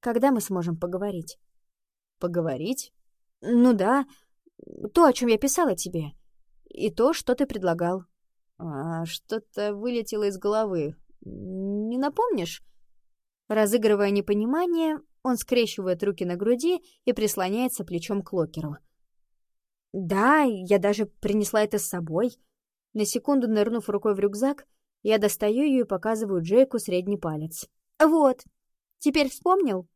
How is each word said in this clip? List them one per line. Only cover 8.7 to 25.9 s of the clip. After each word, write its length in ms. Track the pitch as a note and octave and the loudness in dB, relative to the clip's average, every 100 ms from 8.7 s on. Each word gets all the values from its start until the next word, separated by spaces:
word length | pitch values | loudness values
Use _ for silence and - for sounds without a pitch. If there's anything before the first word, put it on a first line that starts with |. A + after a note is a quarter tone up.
| C#3+ D#3+ E3 E3 | -8 -6 -6 -8
что-то 680 | - _ A3 _ - G#3 | -10 _ -8 _ -6 -4
вылетело 500 | G3+ A#3 A#3+ A3 G#3+ | -4 -4 -4 -4 -2
из 140 | G#3 F#3+ | -2 -2
головы. 580 | G#3 G#3+ G#3+ F3+ D3+ D#3 - - | 0 0 0 -2 -4 -8 -20 -20
Не 760 | - - F#3+ F#3+ G3 G3+ G#3+ B3 | -16 -14 -12 -8 -6 -4 -4 -2
напомнишь? 680 | C#4+ C#4+ A#4+ D#4 E3+ - - _ _ _ _ _ _ _ _ | -4 -2 -2 0 -4 -8 -18 _ _ _ _ _ _ _ _
Разыгрывая 640 | G#3+ G#3+ A#3 G#3+ G#3 G3+ | 0 2 2 2 2 2
непонимание, 880 | G3+ G3+ G#3 A3 D4+ F4+ E4 D#4+ D#4 _ _ | 0 0 0 0 0 0 0 0 -2 _ _
он 140 | C4 A#3+ | -2 -2
скрещивает 640 | - A#3+ A3+ - F#3 F3 | 0 0 0 -2 -4 0
руки 220 | G3+ F3+ F3+ | -2 -2 -4
на 100 | F3 | -2
груди 460 | G3+ A#3+ D#4+ F4+ _ _ | 0 0 0 -2 _ _
и 100 | - | -4
прислоняется 680 | A#3+ G#3+ G#3 F#3 G#3+ B3+ - | 0 -2 -2 -2 -2 -4 -4
плечом 380 | F3+ F3 E3 G3+ | -8 -8 -4 -6
к 120 | F#3+ | -4
локеру. 440 | F#3+ D#3+ D#3+ D#3 D3 _ _ _ _ _ _ _ _ _ _ _ | -4 -4 -4 -10 -10 _ _ _ _ _ _ _ _ _ _ _
«Да, 500 | G#3 F3 G3 A#3 D4+ | -8 -2 2 4 4
я 360 | C#4 G3+ F#3 G3+ | 2 0 2 2
даже 260 | G3 G#3 G#3+ | 4 0 -4
принесла 580 | _ G3+ G#3 G3+ A3 | _ -2 0 0 0
это 160 | G#3+ G#3+ | 0 -2
с 80 | - | -4
собой». 500 | F3+ D#3+ D#3+ A#3+ - _ _ _ _ _ | -8 -4 -2 -2 -4 _ _ _ _ _
На 120 | G#3+ G#3 | -4 -2
секунду 420 | A#3+ B3+ C#4 A#3+ | -2 0 0 2
нырнув 420 | G#3+ G#3 A#3 G3+ | 2 2 0 -4
рукой 240 | G3+ G#3+ | -2 0
в 60 | G3 | 0
рюкзак, 480 | G#3 G3+ C4+ C#4+ - _ _ _ | 0 0 -2 -2 -10 _ _ _
я 140 | G#3 A3 | 0 2
достаю 460 | G3+ - G#3 A3+ | 2 0 0 2
её 180 | D4 C4 | 2 2
и 20 | |
показываю 540 | A#3+ | 0